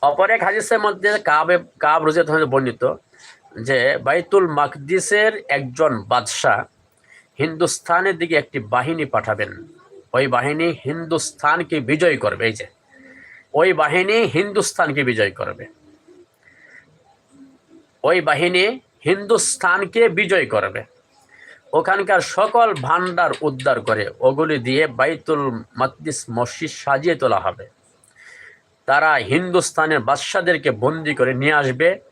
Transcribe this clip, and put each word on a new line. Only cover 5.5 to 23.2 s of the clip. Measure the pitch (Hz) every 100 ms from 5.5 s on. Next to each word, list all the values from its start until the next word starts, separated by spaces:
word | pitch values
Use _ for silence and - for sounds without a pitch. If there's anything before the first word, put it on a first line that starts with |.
| 139
একজন | 131 123 156 117 98
বাদশাহ | 123 113 - 139 104 - _ _ _ _ - _ _
হিন্দুস্তানের | 156 160 170 - - 170 190 175
দিকে | 165 156
একটি | - 143 107 123
বাহিনী | 127 165 139
পাঠাবেন, | 113 110 104 101 - - - - - - 123
ওই | 135 123
বাহিনী | 131 151 170 160 131
হিন্দুস্তানকে | 160 165 160 - - 147 160 170 160 120
বিজয় | 151 175 143
করবে। | 104 95 117
এই | 110
যে | - _ _ - - - - - _ 143
ওই | 180 165
বাহিনী | 151 165 185 220 220 151
হিন্দুস্তানকে | 202 202 190 - 165 139 131
বিজয় | 110 101 95
করবে, | - - - _ _ _ _ 359 - _ _ _ - - _ _ _ _ _ _ - _ _ - _ _ -
ওই | 180 156
বাহিনী | 143 170 180 196 254 _ _ 143
হিন্দুস্তানকে | 190 202 220 - - 180 185 196 226 233 170
বিজয় | 202 196 127
করবে। | 110 98 92 110 _ _ _ _ - - - _ 151
ওখানকার | 165 196 196 190 - -
সকল | 214 233 233 175 127
ভাণ্ডার | 170 185 175